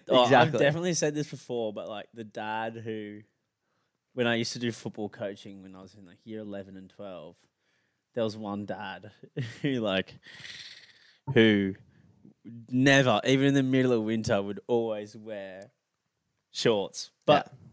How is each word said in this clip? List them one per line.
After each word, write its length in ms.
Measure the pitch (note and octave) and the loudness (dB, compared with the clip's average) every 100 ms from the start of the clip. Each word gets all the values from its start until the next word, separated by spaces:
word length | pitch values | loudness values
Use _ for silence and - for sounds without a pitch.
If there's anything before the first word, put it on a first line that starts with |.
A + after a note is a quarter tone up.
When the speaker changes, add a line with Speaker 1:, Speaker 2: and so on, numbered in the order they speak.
| - | 2
Speaker 1:
Oh, 120 | B2+ | 6
Speaker 2:
Exactly. 320 | B2 B2+ B2 B2 | 8 8 6 4
Speaker 1:
I've 40 | |
definitely 340 | C#3+ D#3 F3+ E3 | 2 2 -2 0
said 180 | - | -2
this 160 | D3+ D3 | -2 -6
before, 420 | C3+ - B2 A2 | -8 -8 -6 -4
but, 160 | G#2 F2 | -6 -10
like, 200 | G#2 - A2+ | -12 -12 -14
the 80 | |
dad 580 | A2 A2+ G#2+ A2 A2+ A2+ | -14 -10 -6 -4 -6 -8
who, 360 | A2+ A2 G#2 G#2 G#2 _ _ _ _ _ _ _ _ | -8 -8 -10 -14 -20 _ _ _ _ _ _ _ _
when 120 | - A#2+ | -2 0
I 100 | A#2 | 2
used 180 | A#2 | -2
to 60 | B2 | -4
do 120 | A#2+ | -4
football 360 | A2 A#2 - G#2 | -4 -8 -8 -8
coaching 540 | - G#2 G2+ G#2 G2 | -8 -10 -10 -16 -18
when 140 | F#2+ F#2+ | -18 -20
I 60 | |
was 100 | F#2+ | -20
in, 120 | G#2 F#2 | -20 -20
like, 120 | F2 | -20
year 160 | - A2 | -16 -14
eleven 360 | G#2+ G2+ G2 F#2+ | -12 -12 -14 -16
and 120 | F#2+ | -20
twelve, 460 | - G2+ F2+ D#2 F2 _ _ _ _ _ _ _ - | -16 -14 -14 -16 -20 _ _ _ _ _ _ _ -4
there 80 | |
was 120 | A2 G#2+ | -4 -4
one 300 | G#2+ G2+ G2+ | -8 -8 -8
dad 460 | F#2+ G2+ F2+ G#2 - - - | -8 -10 -12 -16 -20 -14 -10
<laughs> 260 | A#2 - | -10 -6
who, 120 | D3 C3 | -4 -2
like, 340 | A2 F#2+ - - - - - - - - - _ _ _ - B2+ | 0 0 -2 -8 -20 -20 -18 -18 -18 -20 -20 _ _ _ 0 6
who 400 | A2+ G#2 G2 G2 _ _ _ _ - _ - A#2 A2+ | 6 6 2 -4 _ _ _ _ -20 _ -20 -18 -4
never, 520 | B2+ C3+ C#3 C3 G#2 - | 2 6 6 6 4 4
even 200 | C3+ C#3 | 2 4
in 60 | |
the 100 | C#3 | 2
middle 280 | C3 C3 B2+ | 2 2 4
of 120 | A#2+ | 2
winter, 380 | G#2+ A2+ A2 G#2+ | 0 -2 0 0
would 180 | G2+ G2+ - | 0 -6 -2
always 480 | A#2+ A2+ G#2+ G#2 A2+ | -2 0 -6 -10 -14
wear 540 | G#2+ G#2 G2 F#2 G#2 _ _ _ _ _ _ _ _ | -12 -10 -10 -14 -18 _ _ _ _ _ _ _ _
shorts, 600 | - B2+ G#2+ F#2+ - - _ - | -2 0 2 0 -8 -16 _ 4
but 220 | D3 - | 4 2
Speaker 2:
Yeah. 60 | - - | -12 -12